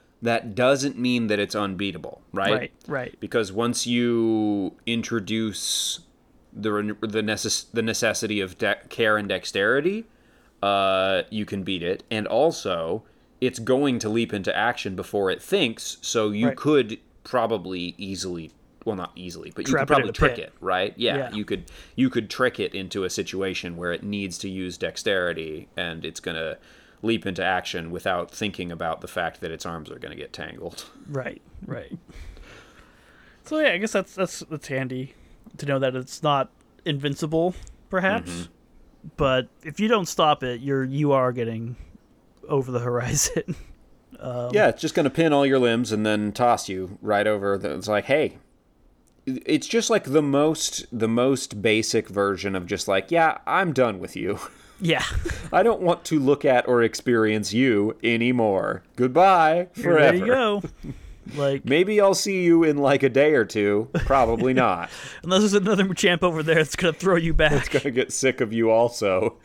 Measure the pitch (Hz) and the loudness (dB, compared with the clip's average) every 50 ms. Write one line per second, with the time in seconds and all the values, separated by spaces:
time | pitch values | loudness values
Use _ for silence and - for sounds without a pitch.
0 | _ _ _ - 113 117 117 117 - 113 98 123 123 131 143 131 139 143 - 113 | _ _ _ -6 -2 -2 -2 -2 -4 -6 -2 0 2 2 2 2 0 -4 -4 -2
1 | 123 123 123 120 117 104 107 101 101 98 - 104 101 98 95 90 101 98 82 85 | -2 0 0 0 0 0 0 0 0 -2 -2 -4 -2 -2 -4 -4 -6 -6 -6 -8
2 | - 76 - - _ - - 95 98 101 107 123 123 - _ _ - - 147 131 | -12 -14 -16 -16 _ -10 -4 -2 0 0 0 0 -2 -6 _ _ -12 -8 -6 -6
3 | 120 - - - 107 98 - 117 110 92 95 107 117 120 117 - - 120 120 120 | -6 -8 -12 -12 -10 -2 0 0 -2 0 -2 -2 0 0 0 -2 -2 0 0 2
4 | 120 120 117 117 113 113 110 110 107 104 101 101 95 85 - - - 117 117 117 | 2 2 2 2 2 2 2 2 2 0 0 0 -2 -4 -6 -8 -6 -4 -4 -4
5 | 107 - 117 113 92 87 107 113 113 110 95 - - - - - - - - - | -4 -4 -4 -4 -4 -2 -2 -2 -2 -4 -4 -6 -6 -4 -4 -4 -4 -4 -6 -8
6 | - _ _ _ _ _ _ _ _ _ - 104 104 107 104 104 104 104 107 - | -12 _ _ _ _ _ _ _ _ _ -14 -6 -4 -2 0 0 -2 -2 -4 -6
7 | 113 110 101 110 107 107 107 104 - 107 - - - - - 117 110 113 104 - | -6 -4 -2 -2 0 0 -2 -2 -2 -4 -4 -4 -6 -4 -4 -2 -2 -2 -2 0
8 | 120 110 101 - 113 107 107 101 95 90 90 - 110 101 104 - - - - - | 0 0 0 0 -2 -2 -2 -2 -2 -4 -4 -2 -2 -2 -2 -2 -6 -14 -4 0
9 | 117 107 107 107 101 98 95 92 - - - 98 98 110 127 139 147 185 202 226 | 2 2 2 2 0 -2 -4 -4 -4 -4 -2 0 2 2 2 2 2 0 -2 -4
10 | 226 _ _ _ _ _ _ _ _ _ _ - - 101 101 98 98 95 95 95 | -8 _ _ _ _ _ _ _ _ _ _ -4 0 0 2 2 2 2 2 2
11 | 95 95 95 90 85 - 110 107 104 - 104 98 90 92 95 85 85 87 - - | 2 2 0 0 -2 -4 -6 -8 -6 -4 -6 -6 -4 -4 -4 -4 -2 -4 -4 -4
12 | - - 113 110 104 - 101 117 151 170 165 - - 101 90 82 82 82 92 110 | -6 -6 -6 -4 -4 0 2 2 2 2 0 -2 -4 -4 -4 -2 -2 -4 -4 -6
13 | - _ _ _ _ _ _ - 127 123 - - 113 123 127 135 143 139 123 110 | -8 _ _ _ _ _ _ -4 -4 -4 -4 -4 0 0 2 2 2 0 0 -2
14 | 110 104 107 117 117 113 107 101 90 101 - 95 107 120 120 - - 101 92 90 | -2 -2 0 -2 -2 -2 -4 -4 -4 -2 -2 0 0 -2 -2 -4 -6 -8 -6 -8
15 | 90 - - 101 98 92 90 - - - 190 202 151 117 110 - - - - - | -8 -4 -2 0 0 0 -2 -4 -4 -2 0 0 0 0 -2 -6 -12 -12 -12 -12
16 | - - - 117 107 107 101 107 117 127 131 - - 147 156 139 117 104 113 - | -10 -2 0 0 0 0 0 0 0 0 -2 0 0 2 4 4 2 2 -4 -14
17 | _ _ _ _ _ - - 123 113 107 113 98 85 92 95 90 87 87 87 - | _ _ _ _ _ -4 -2 0 0 0 -2 -2 -4 -6 -8 -6 -6 -8 -8 -10
18 | 101 95 95 87 95 92 87 85 80 73 _ _ _ _ _ _ - 110 104 92 | -10 -10 -8 -8 -8 -8 -8 -8 -10 -14 _ _ _ _ _ _ -8 -6 -6 -6
19 | 87 - - - 90 90 82 85 - - - - - - - 143 135 135 151 135 | -8 -10 -12 -14 -14 -14 -14 -14 -16 -14 -10 -8 -4 -2 0 0 2 2 2 2
20 | 120 101 - - 151 135 120 - - - _ - 87 92 92 92 98 107 - - | 2 0 0 2 0 0 0 -2 -10 -14 _ -10 -4 -2 0 0 0 -2 -4 -2
21 | 117 110 - 139 131 117 107 104 101 - 104 90 85 - - - - - - 117 | -2 0 0 -2 -4 -6 -6 -8 -6 -4 -6 -6 -6 -12 -20 -20 -20 -12 -2 0
22 | 131 127 - 117 107 95 - - 127 120 - - 98 - - 98 95 85 - 101 | 0 2 0 -2 -4 -4 -4 0 0 0 0 -2 -6 -6 -6 -8 -10 -8 -6 -4
23 | 92 90 - - 87 - - 92 95 95 87 - - 87 85 85 87 87 87 - | -4 -4 -4 -4 -6 -6 -4 -4 -4 -4 -4 -6 -8 -10 -10 -6 -4 -4 -4 -4
24 | - 101 104 101 98 95 87 - - 98 92 95 92 90 87 - - 80 - - | -6 -6 -6 -6 -6 -6 -8 -8 -10 -8 -8 -6 -8 -8 -6 -6 -6 -6 -6 -4
25 | - 107 98 92 90 87 85 82 80 78 78 78 - _ - - 87 85 82 82 | -2 0 0 0 0 -2 -2 -4 -8 -10 -10 -12 -14 _ -8 -8 -6 -6 -8 -8
26 | - 80 - - - 90 82 80 80 78 - - _ - - - - _ _ - | -10 -10 -12 -8 -10 -8 -6 -6 -6 -6 -8 -10 _ -20 -20 -20 -20 _ _ -6
27 | - 113 117 95 - 98 90 92 90 92 92 90 - - - 90 82 82 85 90 | -2 -2 -2 -2 -2 -6 -6 -2 0 0 0 0 -2 -4 -8 -8 -8 -8 -10 -6
28 | - 101 90 87 87 - - - 110 101 - - 90 87 85 80 85 82 80 - | -4 -2 -2 -2 -4 -6 -8 -8 -8 -8 -6 -8 -10 -10 -8 -6 -6 -6 -6 -6
29 | - - - 90 85 80 - - 92 82 80 - - 90 85 82 76 - - - | -10 -10 -6 -4 -4 -6 -6 -8 -10 -10 -10 -8 -10 -10 -10 -10 -12 -14 -14 -14
30 | - - - - 71 - - - 78 76 - - - 170 - - - - - - | -14 -14 -12 -14 -14 -14 -12 -14 -14 -14 -12 -12 -12 -12 -12 -14 -18 -18 -20 -20
31 | - - 143 135 123 - - - _ - - - 196 - 123 120 - - - 170 | -16 -10 -8 -8 -8 -8 -12 -14 _ -20 -20 -16 -12 -10 -10 -10 -10 -12 -16 -16
32 | _ _ - - - - - - - - - - - - - - - - _ _ | _ _ -18 -16 -16 -16 -16 -18 -20 -20 -20 -20 -20 -20 -20 -20 -20 -20 _ _
33 | _ _ _ - - - _ _ _ - 311 311 302 254 175 175 214 214 - 196 | _ _ _ -20 -20 -20 _ _ _ -4 0 2 2 4 2 2 -2 -2 -2 -2
34 | 185 - - 190 185 - - - - - 156 143 - - 135 131 135 123 127 127 | -4 -4 -4 -4 -4 -4 -4 -10 -12 -10 -12 -12 -8 -6 -4 -4 -4 -4 -6 -8
35 | 131 131 - _ - - - _ - - - - 147 139 139 131 135 131 127 127 | -8 -10 -14 _ -20 -20 -20 _ -20 -20 -14 -10 -4 -2 0 0 0 0 -2 -2
36 | 127 - - - - 147 143 139 131 - _ _ _ _ _ _ - 170 147 135 | -8 -8 -12 -2 0 2 2 2 0 -2 _ _ _ _ _ _ -4 -4 -4 -2
37 | 143 147 139 - 170 151 165 160 170 185 180 - - - - _ _ - 196 185 | -2 -4 -4 -4 -4 -2 0 0 0 0 -2 -4 -14 -18 -20 _ _ -4 -4 0
38 | 185 190 208 - - 170 - 170 - - _ _ _ _ _ - - - _ _ | 0 2 0 0 -4 -6 -10 -10 -12 -12 _ _ _ _ _ -20 -20 -20 _ _
39 | - 151 _ - 147 131 131 131 120 - _ _ - 160 143 - 214 220 240 208 | -20 -16 _ 0 2 2 2 2 0 -2 _ _ -16 -14 -4 -2 2 2 2 2
40 | 175 - - - 165 151 147 - 131 123 123 120 135 143 139 135 131 131 135 143 | 2 -2 0 2 4 4 4 2 0 -6 -6 -4 -4 -2 0 0 0 -2 -2 0
41 | 147 143 135 135 127 127 120 123 117 117 113 113 117 120 120 - - - - - | 2 4 4 4 4 2 0 -2 -4 -4 -4 -6 -8 -8 -10 -12 -16 -20 -20 -20
42 | _ _ _ _ _ _ _ _ - - 151 139 127 131 123 117 120 123 120 120 | _ _ _ _ _ _ _ _ -6 -2 -2 -2 0 0 -2 -2 -2 0 -2 -2
43 | 120 117 - - - - - 156 - - - - - - - _ - _ - _ | -2 -2 -2 0 -2 0 -2 -4 -4 -4 -8 -10 -10 -20 -20 _ -20 _ -20 _
44 | _ _ - - - 127 123 123 120 123 - 208 208 127 - - 165 151 - 180 | _ _ -20 -14 -10 -8 -6 -6 -6 0 2 4 4 4 4 2 -4 -2 0 2
45 | 151 131 - 165 165 160 147 139 139 139 135 131 123 120 117 120 123 107 107 107 | 2 2 2 4 2 4 6 4 4 4 4 4 4 4 4 2 0 0 -2 0
46 | 107 107 107 107 104 104 101 - 123 120 113 104 - - 95 92 92 90 101 - | 0 2 0 0 0 -2 0 2 4 4 4 2 0 -6 -6 -6 -6 -8 -10 -10
47 | - 107 104 101 104 107 107 101 98 101 98 95 101 76 71 87 87 104 104 101 | -2 0 2 2 4 2 2 2 2 0 0 0 -2 -4 -6 -4 -2 0 0 0
48 | - - 135 156 143 - - - _ _ _ _ _ _ _ _ _ _ _ _ | 2 2 2 2 2 0 -4 -10 _ _ _ _ _ _ _ _ _ _ _ _
49 | _ _ _ _ - 131 127 123 - - 156 143 - - - 233 220 - 220 202 | _ _ _ _ -8 -6 -6 -6 -2 0 0 0 0 0 -2 0 2 2 0 0
50 | - 131 135 156 147 143 139 143 151 160 156 - - - - - - - - 110 | 0 2 2 2 2 4 2 4 4 2 2 0 -4 -6 -6 -8 -12 -8 -4 -2
51 | 113 110 113 117 123 135 139 127 - - - 104 95 113 107 110 107 - - 113 | 0 2 2 4 4 4 2 0 -2 -8 -10 -2 2 2 2 4 2 2 0 0
52 | 104 - 95 101 101 101 98 85 95 101 95 92 90 87 101 - - 104 95 98 | 0 0 -2 0 2 2 0 -2 -4 -4 -4 -4 -4 -4 -4 -4 0 0 0 0
53 | - - 165 165 165 156 - - - - 147 180 196 175 131 127 123 117 101 90 | 0 2 2 2 2 2 0 -2 -4 -2 0 0 0 0 2 2 2 2 2 -4
54 | 87 - - - 107 92 104 - - - - - - - - - 190 165 151 123 | -8 -10 -8 -6 -4 -4 -4 -4 -8 -14 -18 -20 -20 -20 -14 -6 0 0 0 0
55 | - - - - - 349 - - - - - 180 202 233 220 196 185 170 170 - | 0 -2 -4 -4 -4 -4 -6 -8 -8 0 2 2 4 4 2 2 2 0 0 0
56 | - - 160 151 131 135 143 139 - 139 127 123 - - 123 120 117 110 - - | -2 0 0 2 4 4 2 4 4 2 4 4 4 4 4 4 4 2 0 -2
57 | - 131 120 110 110 107 107 107 101 101 104 120 135 131 110 101 101 110 - - | 0 2 4 4 4 4 2 0 -2 0 0 2 4 4 4 4 2 0 -2 -2
58 | - 117 117 113 117 123 127 120 113 107 98 92 101 101 110 - - _ - - | 0 0 2 2 2 2 2 2 2 2 2 0 0 -2 -4 -6 -8 _ -2 0
59 | 123 127 127 165 185 196 185 170 160 156 160 175 180 - - 220 - 175 170 156 | 0 2 4 6 6 8 8 6 6 4 4 2 -2 -4 -8 -6 0 2 6 8
60 | 147 131 175 185 190 226 254 269 240 214 208 202 - - - - - 143 131 - | 8 6 6 4 2 2 2 2 2 0 0 -2 -6 -10 -14 -14 -14 -14 -14 -14
61 | - - - - - - - 143 139 139 139 135 - 120 139 165 190 202 214 208 | -16 -20 -20 -18 -18 -12 -6 -2 -2 -2 -2 -2 0 2 4 4 4 4 4 4
62 | 202 196 190 - - 208 190 185 180 170 170 165 165 156 147 143 139 135 139 135 | 6 6 4 2 0 -2 0 2 4 6 6 8 6 4 4 4 4 4 4 4
63 | 135 131 120 135 147 151 151 127 107 - - 107 101 101 101 104 113 127 - 165 | 4 4 6 6 6 6 6 4 2 2 0 0 2 2 2 2 0 -2 -2 -2
64 | - - 135 135 123 113 117 117 123 131 127 131 123 104 92 85 87 - - - | 2 4 4 4 4 4 2 2 2 2 2 4 2 2 2 0 -4 -8 -12 -14
65 | - - - - - 165 185 - 214 202 196 208 185 214 214 190 190 190 180 - | -16 -16 -16 -12 -4 2 2 4 4 4 4 2 2 2 2 2 2 0 0 2
66 | - 180 175 160 185 180 160 160 151 160 160 160 151 - - - 190 170 151 - | 2 2 2 4 2 0 0 0 0 2 4 4 2 2 -2 0 0 0 0 0
67 | 170 190 175 170 165 165 - - 156 151 147 135 - - - 135 - 143 113 123 | 2 2 2 4 2 2 4 4 4 6 4 2 0 2 0 0 0 2 0 0
68 | 120 - - - 135 131 123 - 127 104 113 113 113 110 113 113 120 117 - - | -2 -2 -2 0 0 0 0 0 -2 -2 0 2 2 4 4 4 4 2 0 0
69 | 110 98 92 92 104 113 - - | 0 2 2 2 0 -2 -4 -6